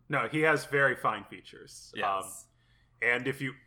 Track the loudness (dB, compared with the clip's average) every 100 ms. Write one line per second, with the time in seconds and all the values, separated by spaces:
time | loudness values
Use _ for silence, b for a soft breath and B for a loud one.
0 | -2 -2 0 2 4 2 2 2 4 2
1 | 0 -2 -6 -16 -16 -18 -18 -18 -12 -2
2 | 0 0 -2 -10 -16 _ _ _ _ _
3 | 2 2 0 -2 -6 -8